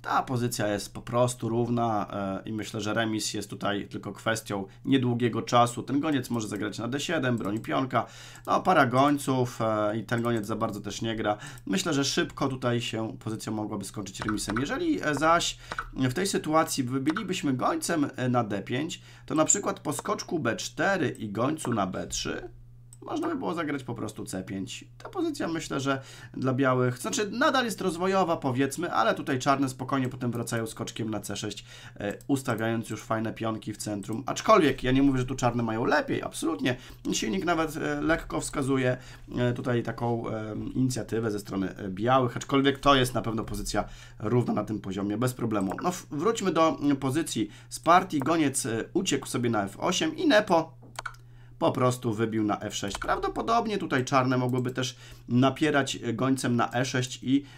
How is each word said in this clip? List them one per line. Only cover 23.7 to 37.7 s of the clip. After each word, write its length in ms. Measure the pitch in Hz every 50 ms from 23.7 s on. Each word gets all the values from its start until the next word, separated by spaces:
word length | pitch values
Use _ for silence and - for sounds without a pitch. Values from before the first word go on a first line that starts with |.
| 147 139 127
po 120 | 127 117
prostu 300 | - 110 107 - - 101
C 180 | - - 92 90
pięć. 420 | - 95 95 92 - - - - - -
Ta 120 | - - -
pozycja 380 | - - 320 339 285 - -
myślę, 320 | - - 330 - - - 147
że 220 | 123 139 135 131 - - - - - - -
dla 200 | - - 131 131
białych, 440 | 127 139 131 127 127 127 123 123
znaczy 320 | - - 247 190 - 214 196
nadal 340 | 202 233 285 320 262 262 240
jest 160 | 233 185 -
rozwojowa 560 | 180 185 160 165 180 190 196 190 185 165 170
powiedzmy, 560 | 156 - 139 120 123 139 135 - - 175 165 -
ale 220 | - 113 - -
tutaj 240 | 156 151 - 139 131
czarne 300 | 123 143 143 139 139 135
spokojnie 400 | 127 - 127 123 143 135 127 127
potem 220 | 127 123 127 120
wracają 360 | 113 117 117 - 123 117 113
skoczkiem 420 | 110 - - 117 - - - 120 110
na 100 | 110 104
C 180 | - - 101
sześć, 280 | - - 107 101 - - - - - - - - -
e, 180 | - 101 - - -
ustawiając 640 | - 139 131 127 - 117 104 113 113 117 117 113 -
już 140 | 110 101 -
fajne 300 | - 113 110 113 110 104
pionki 400 | - 113 113 110 104 - 110 104
w 40 |
centrum. 460 | - - 110 104 101 98 - 110 113 120
Aczkolwiek 580 | - - - - - 220 202 160 139 123 - -
ja 80 | 127
nie 120 | 131 135 139
mówię, 160 | 139 135 127
że 60 | 123
tu 100 | - 135
czarne 280 | 127 - 120 113 120 117
mają 220 | 113 110 110 127
lepiej, 380 | - - - 113 - - - -
absolutnie. 520 | - - - - 320 330 - 254 - 123 - - - - - - - 175
Silnik 320 | - - 220 208 190 170
nawet, 320 | 165 175 160 160 156